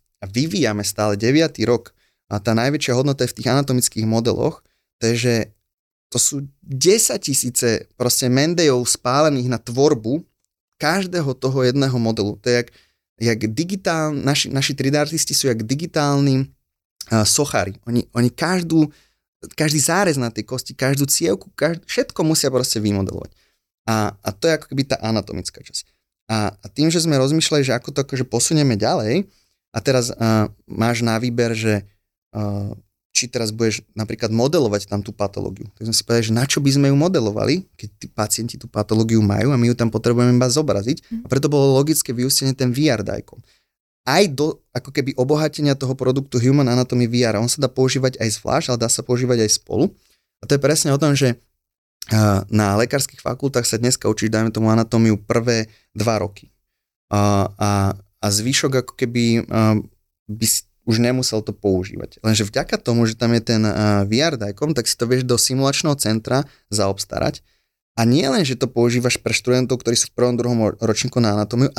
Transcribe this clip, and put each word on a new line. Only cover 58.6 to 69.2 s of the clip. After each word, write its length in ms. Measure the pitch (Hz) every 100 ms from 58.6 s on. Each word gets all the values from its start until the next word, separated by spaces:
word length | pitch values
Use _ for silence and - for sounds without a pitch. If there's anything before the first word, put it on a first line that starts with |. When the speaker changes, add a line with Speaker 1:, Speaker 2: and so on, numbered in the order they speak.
| 139 131
Speaker 1:
ako 100 | 127 -
keby, 480 | 123 120 117 113 -
a, 320 | 110 110 110 - _ _ _ -
by 160 | 107 113
si 220 | - - _ -
už 160 | 113
nemusel 400 | 120 127 123 110
to 80 | 107
používať. 720 | 104 104 92 98 - - -
Lenže 240 | 110 107 104
vďaka 320 | 131 156 -
tomu, 320 | - 117 113
že 80 | 113
tam 160 | 117
je 80 | 117
ten, 240 | 113 113 107
a, 400 | - 107 101 98
V 160 | 110
R 160 | 160 131
dajkom, 400 | 104 101 151 156
tak 80 | 113
si 80 |
to 160 | - 117
vieš 160 | 127 127
do 80 |
simulačného 640 | 120 - 131 135 139 160 139
centra 480 | 107 110 - 127 139 _ -
zaobstarať. 720 | 104 98 95 - - - - _ _ _ _ _ -
A 80 |
nie 240 | 117 135 277
len, 160 | 247
že 160 | 143 123
to 80 | 135
používaš 480 | 117 120 123 120
pre 140 | -